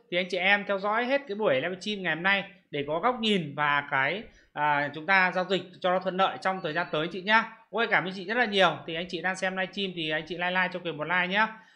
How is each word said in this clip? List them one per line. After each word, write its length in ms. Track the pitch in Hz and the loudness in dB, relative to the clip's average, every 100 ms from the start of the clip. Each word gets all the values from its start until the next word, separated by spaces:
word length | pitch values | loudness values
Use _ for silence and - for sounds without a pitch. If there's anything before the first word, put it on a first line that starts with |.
| _ | _
Thì 60 | 175 | -4
anh 100 | 185 | -2
chị 80 | 185 | 0
em 260 | 185 202 196 | 2 2 2
theo 120 | 196 | -2
dõi 260 | 202 220 | 0 0
hết 180 | 247 277 277 | 0 -2 -2
cái 60 | |
buổi 200 | 202 208 | -2 2
live 260 | 131 165 185 | 2 0 -4
stream 220 | 214 208 | -6 -4
ngày 120 | 180 | -2
hôm 80 | 160 | 0
nay 280 | 185 196 - - _ | 2 2 -2 -16 _
để 140 | 147 143 | -6 -2
có 120 | 160 | 0
góc 200 | 220 247 | 0 0
nhìn 340 | 220 202 147 135 | 2 2 0 0
và 320 | 147 143 143 | 2 2 2
cái, 320 | 139 135 190 233 - _ | 0 2 -2 -8 -20 _
à, 380 | 147 147 143 143 | -2 2 2 0
chúng 120 | 147 156 | -4 2
ta 260 | 196 185 | 4 4
giao 120 | 180 | 0
dịch 180 | 185 185 180 - | 0 -2 -4 -4
cho 100 | 185 | 0
nó 80 | 185 | 0
thuận 180 | 185 180 | 0 0
lợi 220 | 190 - | 0 2
trong 200 | 190 185 | -4 -2
thời 100 | 165 | -2
gian 140 | 160 175 | -2 -2
tới 180 | 156 165 | -2 -4
chị 100 | 190 | -6
nhá. 220 | 185 220 214 - _ | 2 2 2 -10 _
Ôi, 160 | 208 226 | -4 2
cảm 140 | 180 | 2
ơn 80 | 170 | 2
chị 100 | 190 | -6
rất 120 | 175 233 | -4 0
là 80 | |
nhiều. 320 | 226 196 180 143 - | 2 4 4 4 -6
Thì 80 | |
anh 120 | 160 180 | -8 -6
chị 140 | 165 | -4
đang 140 | 180 185 | -4 -2
xem 200 | 190 185 | -2 -2
livestream 340 | 190 202 190 | -4 -4 -6
thì 160 | 175 156 | -4 -4
anh 140 | 156 165 | -4 -4
chị 100 | 165 | -4
like, 140 | 175 | 0
like 180 | 185 180 | 2 0
cho 80 | 180 | -2
Quyền 160 | 175 147 | -6 -4
một 80 | |
like 220 | 151 180 180 | 0 0 2
nhá. 220 | 196 220 - - | 2 0 -2 -20